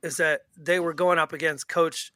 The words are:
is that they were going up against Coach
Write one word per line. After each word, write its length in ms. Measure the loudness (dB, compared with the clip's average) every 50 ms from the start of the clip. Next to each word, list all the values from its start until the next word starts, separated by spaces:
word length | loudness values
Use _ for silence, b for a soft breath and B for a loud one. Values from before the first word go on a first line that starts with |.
is 140 | -10 -10 -2
that 260 | 0 0 0 0 -2 _ _ _
they 240 | -10 -2 0 0 2
were 140 | 0 -2 0
going 240 | 2 2 4 4 4
up 140 | 2 0 -2
against 340 | -4 -4 -4 -4 -4 -10 -4
Coach 420 | 0 0 0 0 0 -8 -12 -12 _